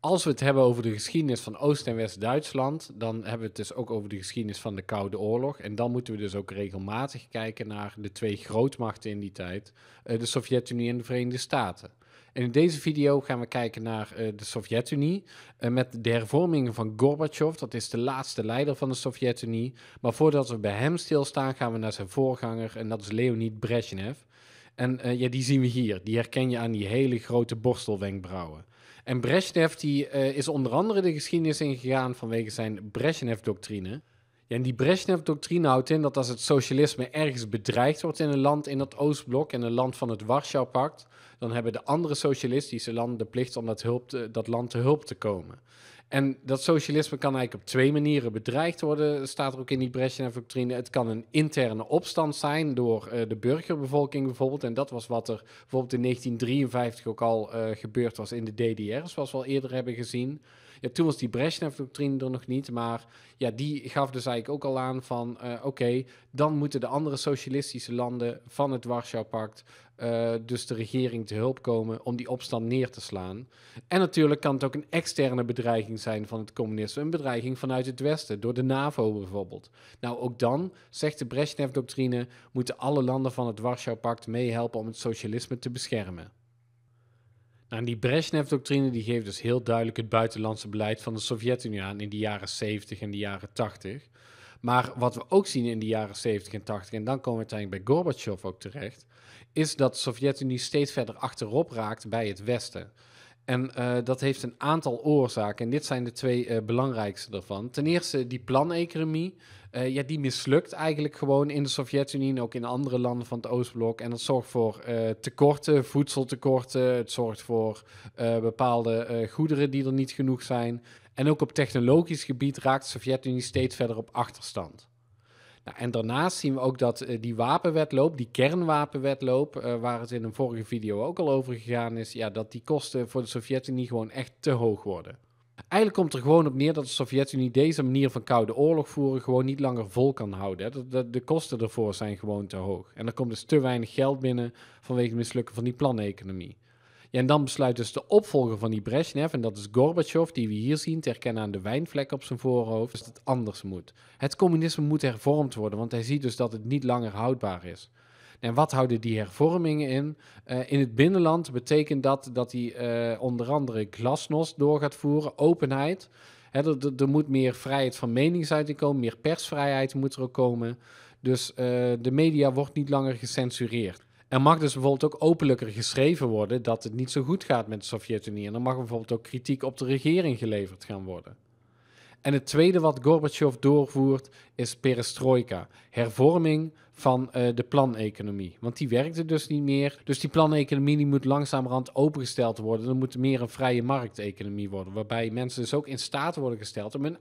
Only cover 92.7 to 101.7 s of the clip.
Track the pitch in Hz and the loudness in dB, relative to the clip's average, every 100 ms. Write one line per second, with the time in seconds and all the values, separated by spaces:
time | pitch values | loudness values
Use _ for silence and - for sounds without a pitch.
92.7 | 107 - 98 107 101 101 98 101 - 110 | -4 -6 -10 -8 -6 -6 -6 -10 -4 -4
93.7 | - 95 127 - _ - - - - 123 | -4 -12 -12 -16 _ -20 -20 -20 -8 2
94.7 | 123 127 127 123 117 - 196 196 139 120 | 2 2 0 0 -2 4 4 4 -2 -2
95.7 | 110 110 110 104 - 120 104 - 107 - | -2 -2 -2 -2 -4 -2 -2 -4 -12 -6
96.7 | 104 95 110 107 135 135 117 110 107 101 | -8 -6 -8 -4 -4 -2 -4 -4 -8 -6
97.7 | 95 101 151 175 131 - 95 95 92 101 | -8 2 2 2 -2 -6 -6 -8 -10 -14
98.7 | 139 104 - _ _ - - - - 156 | -10 -12 -12 _ _ -20 -20 -8 -2 -2
99.7 | - 131 - - 113 139 135 135 127 123 | 2 2 2 -6 0 0 0 -2 -4 -2
100.7 | 147 143 - 110 110 127 - 110 123 165 | 0 0 -2 -6 -4 -8 -6 -2 0 0